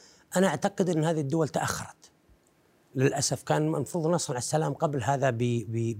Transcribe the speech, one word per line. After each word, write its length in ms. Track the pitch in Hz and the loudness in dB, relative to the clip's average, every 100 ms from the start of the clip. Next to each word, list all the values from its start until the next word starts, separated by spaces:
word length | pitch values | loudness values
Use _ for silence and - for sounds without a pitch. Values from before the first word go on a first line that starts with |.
| - - _ 185 | -20 -20 _ 2
أنا 100 | 190 | 2
أعتقد 420 | 151 202 - 180 | 2 0 0 0
أن 140 | 160 | 2
هذه 160 | 156 160 | 2 0
الدول 280 | 135 160 147 | 0 0 0
تأخرت. 640 | - 143 - - - - _ _ _ _ _ _ _ _ | -2 -2 -4 -10 -16 -20 _ _ _ _ _ _ _ _
للأسف 480 | 135 135 143 - 131 | 0 0 2 -2 -2
كان 200 | - 151 156 | 0 0 0
المفروض 320 | 156 127 175 156 | -2 -4 -2 0
نصنع 320 | 175 - 123 | 0 -2 -6
السلام 340 | - 156 156 | -2 0 0
قبل 280 | 135 160 139 | 0 -2 0
هذا 280 | 120 139 135 | 0 2 2
ب-، 80 | 117 120 120 104 | 2 0 0 -2
ب-، 300 | 113 113 | -2 -2